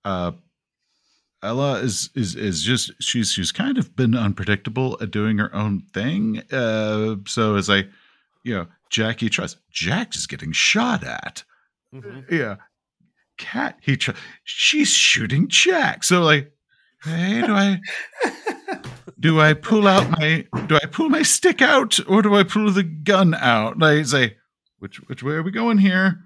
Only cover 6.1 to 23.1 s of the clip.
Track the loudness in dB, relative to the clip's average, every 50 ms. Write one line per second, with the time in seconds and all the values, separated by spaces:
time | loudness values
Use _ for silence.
6.1 | -2 -2 -2 -4 -4 -6 -8 _ -6 -4 -2 -2 -2 -2 -2 -2 -2 -2 -2 -4
7.1 | -4 -6 -10 -8 -4 -2 0 2 2 0 2 4 2 2 2 -2 _ _ _ _
8.1 | _ _ _ _ _ _ _ -8 -6 -6 -8 -10 _ _ _ _ -2 -2 -2 -2
9.1 | -2 -4 -4 -4 -4 -4 -6 -10 -12 _ _ _ _ -6 -4 -2 -2 -4 -4 -6
10.1 | -8 -10 -10 -10 -10 -10 -10 -6 -2 0 0 2 2 0 0 0 -2 -4 -4 -8
11.1 | -10 -10 -12 -14 _ -16 -20 _ _ _ _ _ _ _ _ _ -20 -18 -18 -18
12.1 | -18 -18 -6 -4 -2 -2 -2 -4 -8 -12 -16 _ _ _ _ _ _ _ _ _
13.1 | _ _ _ _ _ -16 -16 -10 -6 -4 -4 -6 -6 _ _ -2 -2 -2 -2 -6
14.1 | -6 -10 -14 -20 -20 _ _ -14 -6 0 0 0 2 2 2 2 2 2 4 4
15.1 | 2 2 0 0 2 0 2 2 4 4 4 4 4 2 0 0 -2 -2 0 2
16.1 | 4 4 6 6 4 4 2 -6 _ _ _ _ _ _ _ _ _ _ -10 -8
17.1 | -4 -2 -2 -2 0 0 0 2 2 2 2 2 0 -2 -4 -10 -12 -12 -12 -14
18.1 | -6 -4 -4 -4 -4 -6 -10 -10 -10 -10 -10 -12 -12 -12 -12 -18 -18 -18 _ -20
19.1 | _ 0 0 2 4 6 6 4 4 2 0 0 2 4 6 6 6 4 4 2
20.1 | 0 0 0 0 0 -2 -4 _ -8 -8 -2 2 2 2 2 0 -4 -2 0 0
21.1 | 2 2 2 2 0 2 2 2 4 4 2 4 4 2 2 2 -2 -2 0 2
22.1 | 2 4 4 4 4 4 4 2 2 0 2 2 2 2 0 -2 -6 -4 0 2